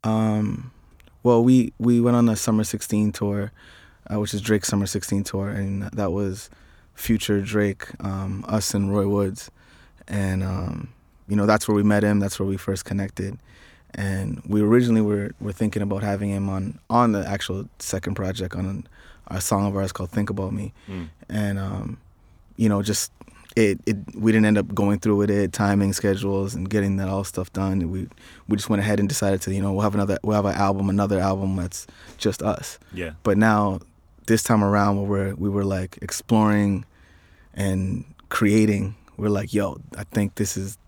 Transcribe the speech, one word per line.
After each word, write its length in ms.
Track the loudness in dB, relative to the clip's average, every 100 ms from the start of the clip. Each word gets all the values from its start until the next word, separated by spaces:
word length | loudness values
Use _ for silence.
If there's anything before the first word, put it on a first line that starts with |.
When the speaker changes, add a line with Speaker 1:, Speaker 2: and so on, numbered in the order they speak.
Speaker 1:
Um, 680 | 0 2 2 2 0 -4 -10 -18 -20 -20 -20 _
well, 220 | 4 6
we, 280 | 8 6 4 0
we 220 | 2 4
went 160 | 4 4
on 100 | 4
the 100 | 2
Summer 280 | 0 0
sixteen 480 | 0 -4 -2 0 0
tour, 400 | 0 -4 -2 -6 -10 -20 -20 -20 _ -6
uh, 60 | -4
which 140 | -2
is 60 | -4
Drake's 280 | 2 0 2
Summer 180 | -2 -2
sixteen 360 | -4 -2 -4
tour, 260 | -2 -4 -4
and 340 | -4 -4 -4 -6
that 220 | -4 -2
was 360 | 0 -2 -6 -12 -20 -20 -20 _
Future, 460 | -12 -2 0 2 0
Drake, 440 | 0 0 0 -2 -12 -10
um, 420 | -8 -6 -6 -6 -2
us, 260 | -2 0
and 180 | 0 0
Roy 140 | 2 2
Woods, 440 | 2 0 -4 -16 _ _ -20 -20 _ -6
and, 340 | -2 0 0
um, 460 | -2 -4 -4 -6 -10 -16 _ _ -2
you 80 | 2
know, 100 | 4
that's 220 | 4 4
where 60 |
we 80 | 4
met 200 | 4 4
him. 160 | 4 2
That's 180 | 0 -4
where 80 | -4
we 80 | -4
first 280 | -4 -6
connected, 540 | -4 -4 -4 -6 -8 -8 -18 -20 -20 -20 _
and 480 | -6 -4 -4 -4 -8 -2
we 160 | 2
originally 400 | 6 6 6 4
were, 300 | 2 0 -4 -8
were 120 | -10
thinking 300 | -2 -2 0
about 200 | -2 -2
having 280 | -2 -2 -2
him 180 | -2 -2
on, 300 | -4 -6 -10 _
on 240 | 2 2
the 140 | 2 -2
actual 420 | -4 -4 -6 -8 _
second 360 | -6 -6 -4
project, 400 | -4 -4 -4 -6
on 320 | -6 -6 -6 -12 -20 -20 -20 -10
a 120 | -6
song 260 | 0 0 0
of 100 | -2
ours 160 | -4
called 180 | -6 -6
Think 200 | -4 -4
About 220 | -4 -4
Me, 180 | -6 -8 -14 -12
Speaker 2:
Mm. 200 | -12 -12 -16 -8
Speaker 1:
and, 300 | -4 -2 -2
um, 400 | -4 -6 -8 -10 -16 _ _ -20 _ 0
you 120 | 2
know, 140 | 2
just 300 | 0 -4 -4 _ -20 -20 -6 2
it, 240 | 2 2 -2
it, 100 | -4 -6
we 160 | -2 2
didn't 140 | 4 6
end 120 | 4
up 140 | 2
going 240 | 0 2 2
through 160 | 2 2
with 140 | 2
it, 220 | 2 0
timing, 400 | 0 2 2 2
schedules, 640 | 0 -2 0 -2 -2 -4
and 140 | -6 -2
getting 260 | 0 0 -2
that 100 | -2
all 160 | -4
stuff 280 | -4 -6 -6
done. 380 | -4 -2 0 -2
We, 180 | -4 -8 -14 -20 -20 0
we 100 | 0
just 120 | 2
went 120 | 0
ahead 200 | 2 2
and 80 | 2
decided 320 | 2 2 0
to, 120 | 0
you 60 | -2
know, 100 | 0
we'll 100 | 0
have 120 | 0
another, 240 | 0 0 0
we'll 140 | 2 2
have 80 |
an 100 | 2
album, 340 | 2 0 2 0
another 280 | 2 2 2
album 380 | 0 0 -2 -2
that's 300 | -4 -8 -16 -20 -20 -4
just 240 | -4 -2
us. 360 | -2 -4 -8 -16 -16
Speaker 2:
Yeah. 200 | -10 -10 -4
Speaker 1:
But 140 | 0 4
now, 420 | 4 4 2 -2 -10 _ _ -18 0
this 160 | 0
time 180 | 4 2
around, 360 | 4 4 2 0
where 80 | 0 -2 -2
we're, 40 |
we 140 | -2 -2
were, 160 | -2
like, 340 | -2 -2 -6 -10
exploring 840 | -10 -10 2 4 4 4 2 0 -4 _ -20 -20 _ -20 -18
and 500 | -4 -2 0 -2 -4 -8 -20 _
creating, 680 | 0 4 6 4 2 -2 -8 -18 -4
we're 120 | -2
like, 240 | -2 -2
"Yo, 280 | -2 -2 -6 -14 -14
I 60 |
think 320 | -6 -2 -2 -2
this 200 | -4 -4
is 220 | -8 -12